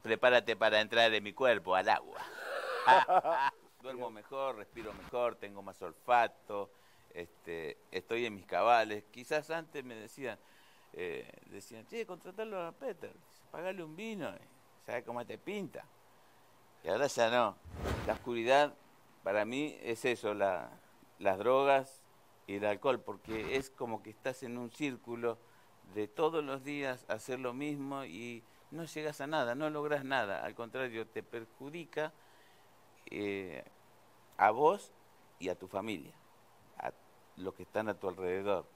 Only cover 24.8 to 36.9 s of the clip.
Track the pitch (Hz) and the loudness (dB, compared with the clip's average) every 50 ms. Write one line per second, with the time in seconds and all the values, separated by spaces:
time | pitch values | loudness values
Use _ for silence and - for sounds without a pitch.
24.8 | 151 143 127 113 - 117 117 117 120 120 113 - - - - - - - - - | -4 -4 -4 -6 -10 -10 -6 -2 -2 -2 -2 -2 -12 -20 -20 -20 -20 -20 -20 -20
25.8 | - - 90 104 104 104 - - 160 156 165 160 151 135 135 135 131 143 147 147 | -20 -10 -6 -4 -4 -4 0 0 2 2 2 0 -2 -4 -8 -8 -8 -8 -6 -4
26.8 | 139 135 127 123 - - 107 107 - - 127 131 131 123 123 131 147 151 147 143 | -4 -4 -4 -6 -6 -6 -6 -6 -4 -6 -6 -4 -4 -6 -4 -4 -4 -4 -4 -6
27.8 | 135 139 139 139 135 98 82 104 120 120 117 110 - - - - - _ 139 160 | -6 -8 -8 -8 -8 -10 -10 -10 -10 -10 -12 -12 -16 -20 -20 -20 -20 _ -12 -10
28.8 | 170 147 - 156 151 151 147 - 139 143 160 156 127 120 120 139 156 151 151 151 | -10 -8 -8 -6 -6 -6 -6 -6 -4 -2 0 0 2 0 0 -2 -2 -2 -2 -2
29.8 | 147 151 147 143 135 131 135 127 110 101 98 67 57 90 107 - 117 113 123 127 | -2 0 -2 -2 0 0 0 0 2 0 -2 -4 -4 -8 -8 -8 -12 -8 -4 -4
30.8 | 131 123 113 113 110 110 - - 104 - - 117 113 110 - - 135 143 151 175 | -4 -4 -4 -8 -8 -6 -8 -10 -10 -8 -12 -12 -12 -12 -18 -16 -16 -12 -12 -12
31.8 | 160 - - 151 151 160 - - - - - - - - - - _ _ _ _ | -14 -8 -4 -4 -4 -4 -6 -16 -20 -20 -20 -20 -20 -20 -20 -20 _ _ _ _
32.8 | - - - - - - - 85 104 101 98 98 95 90 76 62 - - - - | -20 -20 -20 -20 -16 -10 -6 -4 -4 -2 -4 -4 -6 -8 -10 -12 -14 -16 -20 -20
33.8 | - - - - _ - - - - - - - 190 214 214 123 147 160 196 208 | -20 -20 -20 -20 _ -20 -20 -20 -20 -16 2 6 6 6 8 8 6 6 6 4
34.8 | - - - - - - _ - - - - - 87 90 90 - 92 90 - 98 | -6 -16 -20 -20 -20 -20 _ -20 -20 -20 -14 -6 -4 -4 -4 -4 -8 -6 -6 -6
35.8 | 104 113 104 80 65 - - - - - - - - - - - - - - - | -4 -4 -6 -8 -8 -14 -20 -20 -20 -20 -20 -20 -20 -20 -20 -20 -20 -20 -12 -8
36.8 | - 60 | -8 -8